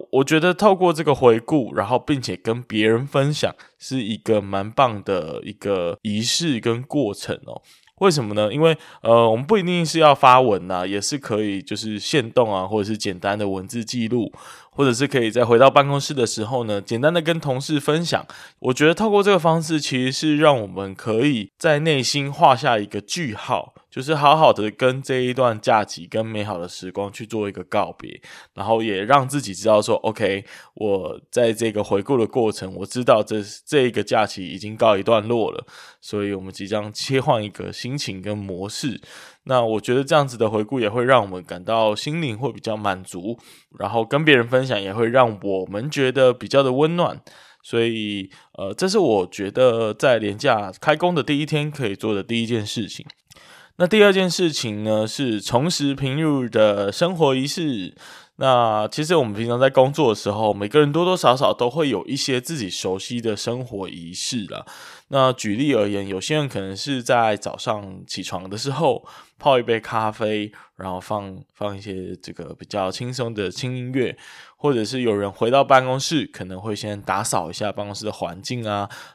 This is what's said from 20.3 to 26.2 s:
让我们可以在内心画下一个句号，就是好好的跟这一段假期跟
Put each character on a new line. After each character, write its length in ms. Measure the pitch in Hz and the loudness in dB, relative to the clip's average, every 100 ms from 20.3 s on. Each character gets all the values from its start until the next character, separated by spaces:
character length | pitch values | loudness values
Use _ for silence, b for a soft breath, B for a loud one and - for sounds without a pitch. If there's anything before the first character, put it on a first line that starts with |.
| 147 | 4
让 240 | 156 131 | 6 4
我 60 | 98 | -2
们 260 | 92 98 | -8 -10
可 300 | 92 117 107 147 | -8 -2 2 2
以 240 | 117 98 _ | 0 -4 _
在 240 | 165 147 | 0 2
内 220 | 160 139 | 2 0
心 300 | 117 143 139 | 0 -2 -4
画 240 | 147 160 120 | 4 4 4
下 220 | 139 110 | 2 0
一 60 | |
个 160 | 104 104 | -2 -8
句 320 | - 175 143 | -8 -6 -6
号， 400 | 104 - 107 - _ _ | -6 -4 -4 -4 _ _
就 140 | - | -10
是 140 | 135 151 | -2 4
好 200 | 147 156 | 6 8
好 160 | 139 | 6
的 160 | 104 107 | 4 -2
跟 280 | - 127 135 | 0 0 0
这 200 | 131 131 | -2 -2
一 120 | 127 | -2
段 260 | 123 123 107 | 0 0 2
假 240 | 127 110 | 2 2
期 200 | 101 - | 0 -8
跟 220 | 85 110 | -6 -6